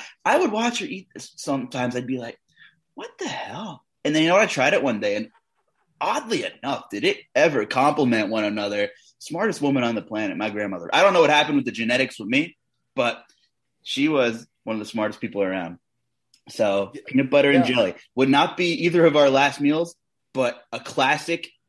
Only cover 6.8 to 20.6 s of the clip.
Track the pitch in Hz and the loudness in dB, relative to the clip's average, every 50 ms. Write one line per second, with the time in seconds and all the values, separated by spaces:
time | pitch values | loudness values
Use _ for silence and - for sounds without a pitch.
6.8 | - - - 104 117 185 202 - - _ _ 131 151 170 147 123 104 - - 127 | -8 -10 -8 -2 -2 -2 -2 -2 -6 _ _ 2 4 4 4 0 -2 0 2 2
7.8 | 135 147 147 147 143 123 120 110 107 98 110 110 107 104 104 107 104 101 101 104 | 4 4 4 2 2 2 2 2 2 0 0 -2 -2 -2 -2 -4 -4 -4 -2 -2
8.8 | 101 101 - - _ _ _ _ - - 151 165 208 220 180 - 143 143 139 131 | -2 -4 -6 -12 _ _ _ _ -14 -10 -6 -2 -2 -2 -2 0 0 0 2 2
9.8 | 123 117 117 110 - - 113 107 110 98 90 - 104 107 101 104 104 98 95 87 | 0 0 -2 -4 -6 -6 -6 -6 -4 -4 -4 -4 -6 -4 -4 -4 -4 -4 -6 -8
10.8 | 85 80 - 147 180 202 185 175 160 143 151 147 151 151 151 139 123 123 - 113 | -6 -2 2 4 4 6 6 6 4 6 4 4 2 2 0 0 0 -2 -4 -4
11.8 | 117 113 123 127 131 123 - - 107 98 123 139 160 175 - _ _ _ _ _ | -2 -2 0 0 0 -2 -6 -8 -6 -2 0 0 0 -2 -6 _ _ _ _ _
12.8 | _ _ _ - 123 117 113 - - _ _ _ _ _ _ _ _ _ _ _ | _ _ _ -2 -2 -2 -2 -4 -10 _ _ _ _ _ _ _ _ _ _ _
13.8 | _ - - 135 143 156 156 139 123 117 113 117 - - _ _ _ 113 113 110 | _ -8 -2 0 0 2 2 2 2 2 0 -4 -10 -18 _ _ _ -8 -6 -6
14.8 | 104 - - 113 107 107 107 - - 104 - 101 98 92 92 95 87 85 87 - | -8 -6 -4 -4 -2 -2 -4 -6 -10 -6 -2 -2 -2 -2 -2 -4 -6 -8 -10 -14
15.8 | _ _ _ _ _ _ _ _ _ _ _ _ _ - - - 113 104 98 98 | _ _ _ _ _ _ _ _ _ _ _ _ _ -14 -4 -2 0 0 0 0
16.8 | 98 98 - - - - 131 131 139 127 143 143 139 143 139 135 123 123 127 123 | -2 -4 -8 -14 -14 -2 0 0 0 4 4 4 4 6 4 4 4 4 2 2
17.8 | 107 92 85 - - _ _ 123 131 135 139 143 160 180 - - 180 170 170 - | 0 0 -2 -6 -14 _ _ 0 2 4 4 4 2 2 0 0 0 0 0 0
18.8 | 160 175 160 175 165 165 147 147 143 139 135 135 139 143 135 - 143 143 151 156 | 0 0 4 4 4 6 6 6 6 6 6 4 4 2 0 0 0 0 0 0
19.8 | 170 170 - _ _ _ _ _ _ _ - 131 127 120 - - | -2 -4 -8 _ _ _ _ _ _ _ -4 -2 -2 -2 -2 -6